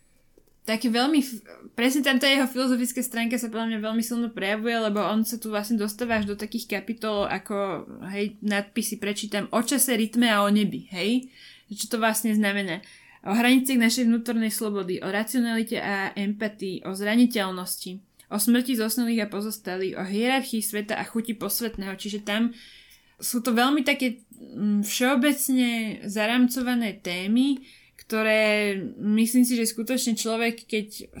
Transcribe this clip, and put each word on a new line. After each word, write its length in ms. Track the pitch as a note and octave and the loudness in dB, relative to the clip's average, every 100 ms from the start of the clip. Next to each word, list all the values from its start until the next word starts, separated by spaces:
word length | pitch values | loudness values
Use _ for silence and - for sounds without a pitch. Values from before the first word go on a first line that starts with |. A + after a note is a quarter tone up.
| _ _ _ _ _ _ | _ _ _ _ _ _
také 240 | - A3 A#3+ | -6 -2 0
veľmi 320 | A#3 C4+ D#4 | 2 4 2
f-, 240 | C4 A3+ - - - - | 2 -4 -14 -20 -14 0
presne 300 | A#3+ C#4 C4+ | 2 2 2
tamto 180 | B3+ | 4
jeho 240 | C#4 C4+ C4 | 4 4 2
filozofická 560 | B3+ C4 B3 B3 C4 | 0 2 2 0 -2
stránka 320 | B3 A#3 A#3 B3 | -4 -2 -2 -2
sa 160 | A#3 | -4
podľa 240 | A3 A3+ A3+ | -4 -4 -2
mňa 40 | |
veľmi 200 | G#3+ A3+ | -2 -2
silno 280 | A3+ A#3 A#3 | -2 -2 -4
prejavuje, 440 | A#3 F#3+ G#3+ A3+ A#3 | -2 -2 -2 0 0
lebo 240 | G#3+ G#3 | 0 0
on 240 | F3+ G#3+ A3 | 2 2 0
sa 80 | A3+ | -2
tu 160 | A3 | -4
vlastne 240 | G#3 G#3 A#3 | -4 0 0
dostáva 480 | G#3 G#3 A#3+ A3 | 0 -2 -2 0
až 80 | G3+ | -2
do 80 | G3+ | -4
takých 400 | G#3+ A#3 - G3+ | -6 -8 -4 -6
kapitol, 480 | G3 A3+ A3 G#3 G3+ | -6 -6 -2 0 0
ako, 600 | F#3+ - G3+ G3 E3+ - - F3+ G3+ | -2 -4 -4 -2 -4 -8 -14 -8 -4
hej, 240 | G#3 - | -4 -4
nadpisy 560 | G#3 G3+ G3+ - A3 G#3+ | -2 0 -2 -4 -4 -4
prečítam, 500 | G3+ G#3 G#3 G#3 - | -4 -4 -4 -4 -2
o 80 | A3+ | 0
čase, 320 | A#3 C#4 - A#3 | 2 2 2 2
rytme 320 | A3 A#3 A#3+ | 2 2 4
a 160 | G#3 G3+ | 4 6
o 20 | |
nebi, 360 | G#3 G3+ C#3 - F#3 | 4 4 -2 -8 -4
hej? 320 | F#3+ B3 B3 - - - - | 0 0 -2 -16 -20 -20 -16
Čo 280 | G#3 G#3+ A#3 | -10 -6 0
to 20 | |
vlastne 320 | A3 G#3+ A3+ | 0 2 2
znamená? 480 | G#3+ G#3 G3+ F#3+ E3+ - - - - | 2 2 0 -2 -6 -10 -20 -20 -14
O 120 | - G#3+ | -2 2
hraniciach 440 | A#3+ C4 C4 C4 | 6 4 4 4
našej 280 | A3+ A#3 A#3+ | 4 4 2
vnútornej 440 | A#3 A#3 A3+ A3 | 2 2 0 0
slobody, 480 | G#3 A3 G3+ F3+ F#3 | 0 -2 -2 -2 -4
o 80 | - | -2
racionalite 720 | G3 A3 B3+ A#3 A3+ A3+ A#3 | -2 -2 0 0 0 -2 -2
a 320 | - G3 G3 - | -2 -2 -4 -4
empatii, 680 | G3+ G#3 G#3+ G#3 F#3+ F3+ - | -4 -2 -4 -6 -8 -8 -8
o 40 | |
zraniteľnosti, 1200 | F#3+ G#3 A3+ B3 A#3 F#3+ F#3 F3+ - F#3+ F#3 - _ - | -4 2 4 4 4 -2 -4 -8 -8 -8 -12 -16 _ -6
o 40 | G#3 | -2
smrti 320 | A3 A#3+ B3 B3 | 2 2 2 0
zosnulých 540 | A3 A3 A#3 A#3 G#3 | 0 0 0 0 -2
a 20 | |
pozostalých, 640 | G3+ G#3+ G#3 - F#3 F#3+ - | -4 -6 -8 -8 -4 -4 -6
o 40 | |
hierarchii 640 | F#3 G3+ A#3+ C4 C4 A3+ G#3 | -4 0 2 0 0 -4 -4
sveta 320 | G#3 G#3 - | -4 -4 -6
a 80 | F#3 | -4
chuti 320 | A3+ A3 G#3+ | -4 -4 -4
posvetného. 560 | G3 - A#3 A3+ G3 | -4 -4 -4 -6 -10
Čiže 320 | G3 G#3 G3+ G#3 | -8 -8 -8 -2
tam 240 | G#3 A#3 - - - - - _ - | 0 0 -2 -20 -20 -20 -20 _ -10
sú 240 | - A#3+ A#3+ | -4 -2 0
to 80 | |
veľmi 320 | A3+ B3+ D4 C4 | 2 4 2 2
také, 400 | C#4 B3+ A3+ _ | 0 0 -4 _
mm, 480 | - - - G#3 G#3 | -20 -14 -4 0 2
všeobecne 1160 | G#3 - B3 C4+ D4 C#4 - B3+ B3 A#3 A3 F#3 G3+ | 0 0 2 4 4 2 2 2 2 0 -4 -6 -6
zaramcované 880 | G#3 G#3+ B3 B3 B3+ B3 B3 A3+ F#3+ | -2 2 4 4 2 -2 0 -2 -4
témy, 640 | - F3 F#3+ A3+ C4+ C4 - - _ | -6 -4 2 2 4 0 -6 -20 _
ktoré 800 | _ - A3 A3 A3 G#3+ G#3+ G#3 G3 D3+ - | _ -6 0 2 4 4 2 2 -2 -6 -4
myslím 460 | G#3 G#3+ A3+ B3 B3 | 0 2 4 6 4
si, 80 | |
že 160 | B3 A3+ | 4 -2
skutočne 480 | - A3+ B3+ B3 G#3+ | -2 -2 0 0 0
človek, 480 | A3+ A3+ A#3 A#3 - | 0 0 0 -2 -4
keď 500 | A3 G#3 - - - | -4 -4 -10 -16 -10